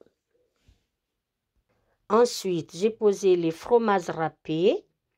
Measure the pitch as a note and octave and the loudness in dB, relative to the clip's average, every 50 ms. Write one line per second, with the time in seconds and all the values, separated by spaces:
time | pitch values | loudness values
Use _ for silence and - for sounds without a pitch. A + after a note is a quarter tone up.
0 | _ _ _ _ _ _ _ _ _ _ _ _ _ _ _ _ _ _ _ _ | _ _ _ _ _ _ _ _ _ _ _ _ _ _ _ _ _ _ _ _
1 | _ _ _ _ _ _ _ _ _ _ _ _ _ _ _ _ _ _ _ _ | _ _ _ _ _ _ _ _ _ _ _ _ _ _ _ _ _ _ _ _
2 | _ - G3+ A3+ B3 A#3+ - - - F#3+ F3 E3 D3 - - E3 G3 A3+ A3 - | _ -2 2 2 2 2 0 -6 -6 -4 -4 -4 -6 -8 -6 -2 -2 -2 -2 0
3 | A3 G#3 G3 G3 G3+ F#3+ F3+ F3 E3+ E3 D#3+ - - - A#3+ A#3 A#3 G#3+ G3+ F#3+ | 0 0 0 2 2 2 2 4 2 -2 -4 -4 -2 0 0 2 2 2 0 0
4 | F3 - D#3+ D#3 D#3+ D#3 - _ _ - D#3 D#3+ F3 A3 E4+ G#4 - _ _ _ | -2 -4 -6 -6 -6 -6 -6 _ _ -6 -4 0 2 2 0 0 -6 _ _ _
5 | _ _ _ | _ _ _